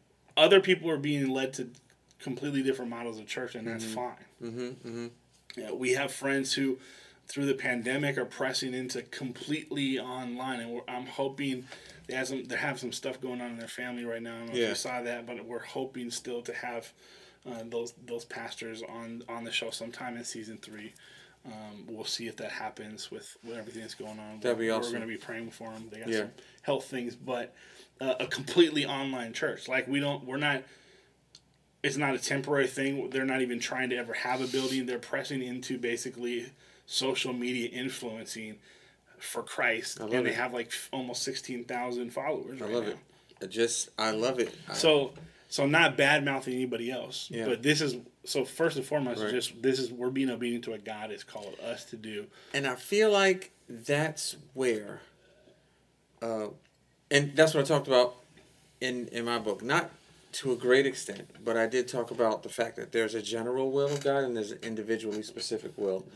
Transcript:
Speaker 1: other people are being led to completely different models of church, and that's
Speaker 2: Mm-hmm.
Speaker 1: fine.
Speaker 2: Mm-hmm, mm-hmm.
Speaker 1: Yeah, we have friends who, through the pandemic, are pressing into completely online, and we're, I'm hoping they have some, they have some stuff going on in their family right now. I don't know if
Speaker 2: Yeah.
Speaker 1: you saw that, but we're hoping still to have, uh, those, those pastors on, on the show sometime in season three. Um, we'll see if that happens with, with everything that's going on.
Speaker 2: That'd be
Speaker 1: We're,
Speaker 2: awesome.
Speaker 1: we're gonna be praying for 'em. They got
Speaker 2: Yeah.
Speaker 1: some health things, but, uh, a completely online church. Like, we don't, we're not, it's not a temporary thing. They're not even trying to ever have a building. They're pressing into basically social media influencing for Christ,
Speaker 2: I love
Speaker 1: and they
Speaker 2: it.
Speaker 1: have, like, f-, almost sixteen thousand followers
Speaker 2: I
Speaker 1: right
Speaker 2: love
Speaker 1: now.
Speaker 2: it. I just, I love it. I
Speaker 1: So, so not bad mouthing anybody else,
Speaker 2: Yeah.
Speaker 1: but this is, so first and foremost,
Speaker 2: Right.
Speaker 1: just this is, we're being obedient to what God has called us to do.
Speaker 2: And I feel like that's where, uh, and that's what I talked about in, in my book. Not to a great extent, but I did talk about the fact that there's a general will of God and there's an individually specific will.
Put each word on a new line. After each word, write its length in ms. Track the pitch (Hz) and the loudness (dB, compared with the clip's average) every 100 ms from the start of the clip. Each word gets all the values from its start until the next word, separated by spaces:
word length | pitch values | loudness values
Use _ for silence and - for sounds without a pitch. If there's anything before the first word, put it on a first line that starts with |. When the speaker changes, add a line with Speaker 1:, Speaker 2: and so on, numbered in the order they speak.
| _ _ _ - | _ _ _ 8
Speaker 1:
other 240 | 160 190 | 10 12
people 300 | 190 170 165 | 10 4 2
are 60 | 151 | 0
being 320 | 147 143 131 | 2 2 2
led 220 | 131 135 | 2 0
to 160 | 135 120 - _ _ _ - | -2 -8 -10 _ _ _ -12
completely 440 | - 123 147 139 | -6 -4 -2 0
different 280 | 131 131 120 | 2 2 0
models 280 | 117 117 110 | -6 -6 -8
of 80 | 104 | -8
church, 280 | - 123 | -6 -6
and 120 | 120 113 | -6 -6
that's 180 | 113 | -4
Speaker 2:
Mm-hmm. 100 | 113 | -4
Speaker 1:
fine. 300 | 113 123 - - - | -4 -6 -8 -18 -12
Speaker 2:
Mm-hmm, 460 | 117 117 123 135 123 | -8 -6 -6 -8 -10
mm-hmm. 180 | 117 117 117 _ _ - - | -8 -8 -10 _ _ -18 -12
Speaker 1:
Yeah, 160 | - | -8
we 200 | - 127 | -2 2
have 200 | 127 139 | 2 0
friends 420 | - 135 139 135 | -2 0 2 2
who, 240 | - 135 131 - - - - - | 2 2 0 -6 -20 -20 -20 -10
through 180 | 139 139 | -2 0
the 80 | |
pandemic, 640 | 131 131 120 117 139 143 139 | 2 0 0 0 0 2 0
are 80 | |
pressing 500 | 120 - 135 127 135 | -2 -2 -2 0 -2
into 280 | 127 127 127 | -4 -4 -6
completely 960 | - - 131 120 - 151 - 147 139 131 | -8 -8 -8 -6 -4 -4 -2 0 2 0
online, 640 | 123 127 123 123 131 123 | -2 -6 -6 -4 -4 -4
and 100 | 117 | -4
we're, 100 | 120 123 | -8 -6
I'm 180 | 127 127 | -8 -6
hoping 600 | - 139 139 139 127 127 - - - - | -2 -2 0 -2 -2 -6 -14 -18 -18 -6
they 80 | |
have 140 | 131 131 | -4 -2
some, 160 | 131 | -2
they 120 | - 127 | -4 -2
have 220 | 147 131 | -2 -2
some 120 | 123 | -4
stuff 280 | - 135 - | -4 -6 -6
going 200 | 131 123 | -6 -4
on 100 | 120 | -6
in 80 | 117 | -8
their 100 | 113 | -10
family 360 | - 123 120 | -8 -6 -6
right 180 | 120 113 | -4 -6
now. 120 | 117 | -6
I 40 | 117 | -10
don't 80 | 117 | -4
know 60 | |
if 60 | 120 | 0
Speaker 2:
Yeah. 100 | 110 | 2
Speaker 1:
you 40 | |
saw 280 | 98 135 123 | 0 -2 -4
that, 240 | 120 120 117 | -4 -4 -6
but 180 | 117 | -10
we're 140 | 110 120 | -8 -8
hoping 480 | - 135 131 127 120 | -8 -6 -6 -6 -6
still 320 | - 127 120 | -6 -6 -6
to 120 | 117 | -6
have, 380 | 117 123 117 - - - - - - 131 | -8 -6 -6 -8 -16 -20 -20 -20 -18 -12
uh, 160 | 117 113 | -10 -6
those, 260 | 117 120 - 123 | -4 -4 -8 -8
those 180 | 117 | -8
pastors 580 | - 117 113 - 113 113 | -8 -10 -8 -8 -8 -8
on, 420 | 113 113 117 117 120 | -10 -10 -10 -10 -8
on 160 | 117 | -8
the 80 | 113 | -4
show 180 | - 113 | -2 -2
sometime 460 | - 117 - 127 117 | -6 -8 -8 -8 -6
in 80 | |
season 340 | 120 117 107 110 | -8 -8 -10 -12
three. 360 | - 107 107 - - - - - | -14 -14 -14 -16 -20 -20 -20 -20
Um, 420 | 123 110 107 104 107 | -14 -12 -12 -14 -12
we'll 160 | 110 | -8
see 240 | 107 - 113 | -4 -4 -6
if 80 | 107 | -8
that 160 | 107 | -8
happens 580 | - 110 - 110 110 - | -6 -6 -8 -12 -12 -10
with, 260 | 110 - - | -12 -14 -16
with 120 | 117 117 | -12 -10
everything 240 | 110 113 | -10 -10
that's 120 | 110 - | -10 -10
going 220 | 113 107 | -10 -10
on. 180 | 107 107 | -12 -4
Speaker 2:
That'd 180 | 123 113 | 0 2
be 100 | 113 | 2
Speaker 1:
We're, 60 | 110 | 2
Speaker 2:
awesome. 160 | 120 | 0
Speaker 1:
we're 60 | 120 | -4
gonna 100 | 113 | -4
be 60 | 110 | -8
praying 340 | - 113 117 | -8 -8 -8
for 220 | - 113 | -10 -12
'em. 160 | 110 113 | -12 -12
They 80 | 107 | -10
got 100 | 117 | -2
Speaker 2:
Yeah. 100 | 110 | 0
Speaker 1:
some 120 | 104 - - - | 0 -6 -20 -8
health 220 | - 135 - | -2 0 0
things, 300 | 131 120 - | -4 -4 -6
but, 360 | 127 123 120 - - - - - | -4 -4 -4 -10 -20 -20 -18 -4
uh, 140 | 131 - | 0 0
a 60 | 131 | 0
completely 580 | - 143 175 165 147 143 | -4 2 6 8 6 2
online 460 | 139 139 131 117 | 0 -2 -2 -4
church. 340 | - 147 110 - | -2 -2 -2 -2
Like, 200 | 131 123 | 0 2
we 100 | 139 | 2
don't, 260 | 143 143 | 2 -2
we're 120 | 131 135 | -2 0
not, 260 | 147 135 - - - - _ _ _ - _ _ _ _ | 2 2 -2 -18 -20 -20 _ _ _ -20 _ _ _ _
it's 140 | 143 139 | -2 2
not 180 | 135 | 2
a 40 | 123 | 2
temporary 500 | - 139 139 143 135 | 0 0 2 4 4
thing. 420 | 139 135 139 - | 2 0 0 -2
They're 140 | 131 | 0
not 180 | 131 131 | 2 2
even 160 | 123 120 | 2 0
trying 320 | - 131 131 | -2 -2 0
to 60 | 123 | 0
ever 160 | 117 | -2
have 260 | 110 123 127 | -4 0 0
a 60 | 123 | 0
building. 400 | 135 127 135 123 | 0 0 0 0
They're 140 | 120 | -2
pressing 420 | - 139 135 135 | -2 -4 -2 -2
into 360 | 127 127 - 127 | -2 -4 -4 -2
basically 680 | 117 120 131 120 120 120 127 - - - - | 0 -2 -4 -4 -4 -4 -6 -14 -20 -20 -6
social 460 | - 135 127 135 | 0 0 2 0
media 360 | 123 123 123 117 | 0 0 0 -2
influencing 880 | 123 131 - 120 110 104 110 107 107 - - - _ _ - | -2 -4 -4 -6 -8 -8 -8 -10 -12 -18 -20 -20 _ _ -12
for 240 | - 120 | -6 -6
Christ, 580 | 113 - 123 113 - - | -6 0 2 2 -2 -4
Speaker 2:
I 40 | |
love 80 | 110 | 0
Speaker 1:
and 120 | 123 123 | 2 4
they 40 | |
Speaker 2:
it. 60 | 117 | 2
Speaker 1:
have, 160 | 120 | 0
like, 160 | 120 117 | -2 -4
f-, 200 | - - | -4 -4
almost 300 | 135 123 117 | -4 -4 -4
sixteen 400 | - 131 - 123 | -4 -4 -6 -6
thousand 460 | 120 123 123 123 120 | -4 -4 -2 -2 -4
followers 480 | 139 139 - - 131 | -2 -2 -2 -4 -6
Speaker 2:
I 40 | 104 | -2
Speaker 1:
right 80 | |
Speaker 2:
love 100 | 120 | 0
Speaker 1:
now. 60 | 104 | 0
Speaker 2:
it. 80 | - - - - - | -4 -10 -20 -20 -12
I 40 | 95 | -6
just, 420 | 107 117 - - - | 2 2 2 -4 0
I 140 | 110 | 0
love 260 | 107 123 123 | 2 2 2
it. 120 | 110 - - | 0 -2 -8
I 60 | |
Speaker 1:
So, 380 | - 160 151 135 - - - - | 4 6 6 4 -4 -18 -20 -6
so 180 | - 139 | 2 6
not 300 | 160 160 131 | 8 8 8
bad 280 | 143 151 | 6 6
mouthing 300 | 139 135 135 | 4 -2 -2
anybody 360 | 127 127 117 117 | -2 0 0 -2
else, 380 | 131 - - - | -4 -6 -8 -6
Speaker 2:
Yeah. 160 | 117 113 | -2 0
Speaker 1:
but 160 | 117 | 2
this 180 | 135 151 | 4 4
is, 160 | 151 123 - _ | 2 -2 -8 _
so 200 | - 143 | -4 0
first 320 | 127 - 165 139 | 0 2 0 0
and 80 | - | 0
foremost, 340 | 147 127 110 | 0 0 0
Speaker 2:
Right. 80 | 107 | 0
Speaker 1:
just 320 | 120 113 117 | 0 -2 0
this 160 | 127 131 | 2 4
is, 140 | 123 | 2
we're 180 | 123 127 | -2 -2
being 180 | 135 135 | 2 0
obedient 340 | 117 120 117 | 0 -2 -2
to 60 | 117 | -4
what 140 | 110 | -8
God 260 | 101 107 107 | -8 -8 -8
has 120 | 101 | -8
called 320 | - 107 101 - | -10 -10 -10 -8
us 220 | 113 113 - | -8 -8 -8
to 100 | 113 | -12
do. 300 | 110 104 104 - - | -8 -8 -8 -14 -6
Speaker 2:
And 120 | 139 139 | -2 0
I 80 | |
feel 360 | 127 - 208 214 | -2 2 6 8
like 400 | 202 190 185 - _ - | 8 6 4 0 _ -16
that's 680 | 120 117 143 156 156 - - - | -8 0 2 2 -2 -6 -8 -10
where, 480 | 131 127 110 101 98 - _ _ _ - - _ _ _ _ _ - | 0 2 2 -2 -12 -16 _ _ _ -20 -20 _ _ _ _ _ -8
uh, 280 | 117 110 107 - _ _ _ _ - | -4 -2 -4 -8 _ _ _ _ 2
and 260 | 143 143 151 | 4 6 8
that's 180 | 156 | 8
what 80 | 156 | 8
I 20 | 143 | 4
talked 200 | 147 139 | 4 6
about 280 | 123 123 - - - - - _ - | 8 8 4 -18 -20 -20 -20 _ -4
in, 260 | 127 123 117 | -2 -2 -4
in 160 | 117 | -4
my 140 | 117 117 | 0 0
book. 240 | 107 95 | 0 -2
Not 280 | 113 165 170 - - - - | 2 2 2 -8 -20 -20 -12
to 180 | - 135 | -6 -2
a 40 | 120 | 2
great 300 | 123 139 135 | 8 8 8
extent, 420 | 135 - 98 - - | 2 -6 -10 -12 -6
but 120 | 113 113 | 0 4
I 100 | 113 | 4
did 200 | 127 123 | 4 0
talk 240 | 127 117 | 0 -2
about 320 | 117 113 107 | 2 2 2
the 60 | 110 | -2
fact 260 | - 117 113 | -2 -2 -2
that 140 | 110 | -2
there's 240 | 117 110 | 2 2
a 80 | 113 | 0
general 480 | 101 113 113 131 135 | -2 -2 0 0 2
will 160 | 139 143 | 2 2
of 140 | 143 | 2
God 220 | 139 139 | 2 2
and 100 | 131 113 | 2 0
there's 140 | 104 | -2
an 80 | 117 | -4
individually 600 | 117 110 107 113 110 104 | -6 -4 0 0 0 -4
specific 500 | 107 - - 110 - - | -4 -6 -4 -4 -4 -2
will. 300 | 101 92 - | 0 0 -2